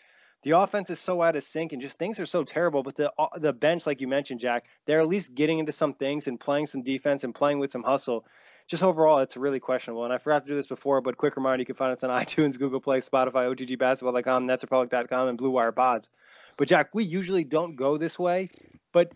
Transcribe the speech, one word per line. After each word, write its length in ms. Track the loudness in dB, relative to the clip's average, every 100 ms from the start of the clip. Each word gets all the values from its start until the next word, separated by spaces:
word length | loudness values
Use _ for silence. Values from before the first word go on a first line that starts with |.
| _ _ _ _
the 80 | 2
offense 380 | 4 4 0 -4
is 100 | -8
so 220 | -4 2
out 140 | 2 2
of 80 |
sync 300 | -4 -6 -6
and 80 | -8
just 160 | -12 -8
things 220 | -8 -6
are 60 | -4
so 180 | -4
terrible. 400 | -2 0 0 0
But 120 | -4 -2
the, 160 | -4 0
uh, 120 | -4 0
the 160 | -2
bench, 340 | 2 2 0 -2
like 140 | -4
you 60 | -2
mentioned, 320 | -2 -4 -6
Jack, 260 | -2 -2 -4 _ 0
they're 140 | 2
at 80 | 4
least 260 | 0 -4
getting 240 | -2 0 2
into 140 | -2
some 220 | -2 -2
things 340 | -2 -4 -2 -4
and 120 | -8
playing 280 | -2 -2 -2
some 160 | -6
defense 400 | -4 -4 -2 -2
and 100 | -4
playing 260 | 0 0 0
with 120 | -2
some 100 | -4
hustle. 440 | 0 0 0 -6 -6 _ _ _ -8
Just 160 | 0
overall, 360 | 2 6 6 6
it's 160 | 4 -2
really 220 | -2 -2
questionable. 440 | -2 -2 -2 -8
And 100 | -4
I 40 | -4
forgot 260 | 2 0 2
to 60 |
do 40 | -4
this 120 | -4
before, 340 | -6 0 0
but 160 | 0 0
quick 200 | -2 0
reminder, 240 | 0 0
you 40 | -2
can 100 | -2
find 200 | -2 -2
us 80 |
on 60 | -2
<laughs> 140 | -2 -2
iTunes, 340 | 2 0 2
Google 220 | -2 -2
Play, 180 | 0 0
Spotify, 460 | 2 2 2 2 0
O 100 | -2
T 100 | -6
G 100 | 0
basketball 380 | 2 2 0
dot 120 | 0 2
com, 200 | 0 2
That's 180 | -2
Republic 260 | 0 0 2
dot 200 | -2 -2
com, 200 | -2 -2
and 80 | 0
Blue 140 | 0
Wire 200 | 2 0
Pods. 380 | 2 2 2 -4 _ _ -20 -20 -4
But, 120 | 2
Jack, 220 | 4 2
we 100 | -2
usually 400 | -2 -2 0 -2
don't 320 | 0 -2 -2 -2
go 220 | -2 0
this 200 | -2 -2
way, 320 | 0 0 -4 _ -20 -20 _
but 200 | 2 2